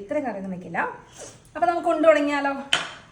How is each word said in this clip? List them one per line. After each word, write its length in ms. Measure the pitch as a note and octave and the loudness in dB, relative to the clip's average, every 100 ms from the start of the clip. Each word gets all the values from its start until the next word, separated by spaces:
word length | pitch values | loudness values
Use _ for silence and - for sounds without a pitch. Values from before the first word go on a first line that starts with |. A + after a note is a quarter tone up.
ഇത്രയും 220 | - D4 C4+ | -6 -4 -4
കറിയൊന്നും 260 | G3 F#3+ F3+ | -6 -8 -10
വെക്കില്ല. 240 | F3 F3+ A#4 - - - - - - D#4 | -8 -4 -4 -6 -18 -20 -20 -20 -14 -2
അപ്പോൾ 120 | E4+ | 0
നമുക്ക് 160 | E4+ E4+ | 2 2
കൊണ്ടു 140 | D#4+ D#4+ | 4 6
തുടങ്ങിയാലോ? 440 | D4+ C#4+ C#4+ C#4 C4+ - - - - - | 6 4 0 0 -2 -2 -4 -4 -12 -20